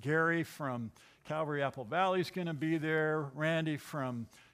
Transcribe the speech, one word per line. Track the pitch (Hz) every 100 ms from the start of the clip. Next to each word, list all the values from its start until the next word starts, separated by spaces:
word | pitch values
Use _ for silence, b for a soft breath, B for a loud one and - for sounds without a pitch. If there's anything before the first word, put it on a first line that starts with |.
Gary | 120 160 160 165
from | 156 - 143 123 113 - B B -
Calvary | 156 151 147
Apple | 139 135
Valley | 113 160 190 185
is | 170
gonna | 185 170
be | 151 160 165
there. | 156 156 156 156 143
Randy | 135 156 165 160 143
from | - 156 131 120 113 B B